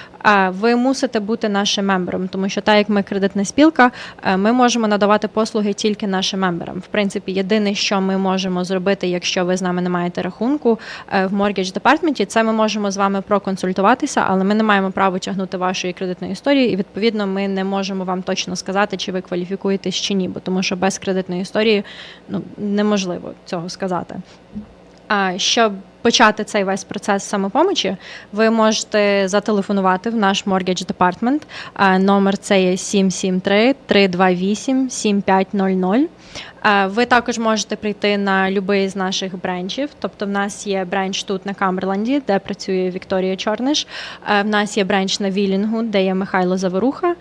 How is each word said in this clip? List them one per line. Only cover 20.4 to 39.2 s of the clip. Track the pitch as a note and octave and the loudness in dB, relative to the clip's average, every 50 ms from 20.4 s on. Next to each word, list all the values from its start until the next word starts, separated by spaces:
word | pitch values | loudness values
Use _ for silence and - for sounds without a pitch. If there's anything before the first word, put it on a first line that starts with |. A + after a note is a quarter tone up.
| - F#3 F#3 F#3 F#3 | -6 -4 -2 -2 -2
що | - G3 | -2 -2
без | F3+ F#3+ F#3 F#3 - | -2 -2 -2 -2 -4
кредитної | - G3+ F#3 F#3+ F#3 - F3+ F3+ | -4 -4 -2 -2 -4 -4 -6 -6
історії, | G3 - - G#3+ A3 A3+ G#3+ G3+ G3+ - - - - - - - - - | -6 -4 -2 0 2 2 2 2 0 -4 -12 -18 -18 -20 -20 -20 -12 -8
ну, | - G3+ - - - - | -8 -8 -8 -8 -10 -8
неможливо | G#3 G3+ G3+ G#3 G#3 G#3 G#3 G3+ F#3+ F3+ F3 - - - - - - | -4 -2 0 0 2 2 2 0 -2 -4 -6 -8 -10 -12 -14 -16 -12
цього | - G3 F3 E3 F3+ | -10 -8 -8 -8 -8
сказати. | - - G3 F#3 F3+ E3+ E3 - - F#3+ F3+ - - - - - - G#3+ G#3 - - - - - - - - - | -8 -6 -6 -4 -4 -4 -6 -8 -12 -14 -14 -16 -18 -20 -20 -16 -14 -14 -14 -16 -20 -20 -20 -20 -20 -12 -6 -2
А, | G#3+ G3+ G3 F#3+ F3 F3+ | -2 0 0 0 -2 -2
щоб | - - - A#3+ A3+ G#3+ G3 F#3+ G3 - - - | -2 0 2 2 2 2 0 -4 -14 -18 -8 -2
почати | - A#3 A3+ - A#3+ G#3+ G#3+ - G#3 | 0 2 4 6 6 6 4 2 -4
цей | - - G#3 G3 | -2 -2 -2 0
весь | F#3+ F#3+ G3 - | 0 -2 -4 -4
процес | - - G#3 - - G3+ G3+ - | -8 -10 -6 -2 -2 -2 -2 -2
«Самопомочі», | - - G3+ F#3+ G3 - - E4 G4+ F4 - - F#3 G3 - - - - - - - - | -4 -4 -2 -2 0 2 2 2 2 2 0 -2 -2 -2 -6 -8 -14 -18 -18 -16 -6 0
ви | G3+ A3+ A3+ | 2 2 4
можете | A3+ A3+ A3 A3 A3+ - - - - G#3+ G#3 G3+ G3+ G3 G3 F#3 | 4 4 4 4 2 0 -2 -2 0 2 2 4 4 2 2 2
зателефонувати | F#3+ G#3 - - G#3+ G3 F#3+ - G3+ G3 F#3+ F#3 F#3 F#3 - A#3 | 0 0 0 2 0 0 2 0 0 2 2 2 2 2 0 -2
в | A3+ | -2
наш | A#3 G3+ F#3+ F#3 - - | 2 2 2 2 0 0
Mortgage | G#3 F#3+ F#3+ F#3 F#3+ F3+ - F#3 - G3 | 0 0 0 0 0 -2 -4 -4 -4 0
Department. | - F#3 F3+ F3 - A3+ A#3+ C#4 D4+ - - - - - - - | 2 2 2 2 0 0 0 0 -2 -2 -6 -16 -16 -16 -10 -2
А, | - G3+ F#3+ F#3 F#3 | 2 2 4 4 4
номер | F#3+ G3 G3+ G3+ G3 G3 G3 G3 | 4 4 4 4 4 2 0 0
це | - - G#3 F#3+ F#3 | 0 2 2 4 4
є | F3+ F#3 F#3+ | 2 2 0
сім | - - - G3+ F#3+ F#3+ | -2 -2 0 2 2 2
сім | F3 - - F#3+ F#3 F#3 | 0 0 -2 -2 -2 0
три | F#3 G3 G3 G#3 A3 C4 C#4 - - | 0 2 4 4 4 4 2 0 0
три | - G3+ G3+ G3 F#3+ | 2 4 4 4 4
два | F3 F3 F#3+ F#3 F3+ | 4 4 4 4 4
вісім | F3 F#3 G3 G#3+ G3+ - - C4 C4 C4+ B3 | 2 2 0 -2 -2 -2 0 0 0 0 0
сім | - - - A3 G3+ G3+ | -2 -2 0 0 2 2
п'ять | G3 - F#3+ F#3+ F#3+ - - | 2 2 2 2 2 0 0
нуль | G3+ F#3+ F#3+ | 0 0 0
нуль. | F#3+ F#3 F#3 F#3 G3 B3+ D4+ E4+ - - - - - - - - - - | 0 0 0 2 2 2 2 0 -2 -10 -20 -18 -16 -16 -16 -16 -8 -2
А, | - G#3+ G3+ G3+ G3 F#3+ | 0 2 4 4 2 0
ви | G3 A3+ B3 | 0 0 2
також | A#3+ B3+ A#3+ A#3+ - A#3 A3 | 2 2 2 2 0 -4 -2
можете | A3+ A3 A3 G#3 G#3 - A3 | 0 0 0 0 -2 -4 -6
прийти | G#3 - G#3+ G3+ - - G#3 G#3 G3+ | -6 -4 -6 -4 -2 0 0 2 2
на | G3 G3 F#3+ F#3+ F#3+ F#3+ | 2 2 2 2 2 2
любий | G3 G3+ F#3+ F#3 G3+ G3 G3 F#3+ | 0 -2 0 0 0 0 0 0
з | F#3 | -2
наших | G3+ F#3 F#3 F#3 - | -4 -4 -4 -4 -4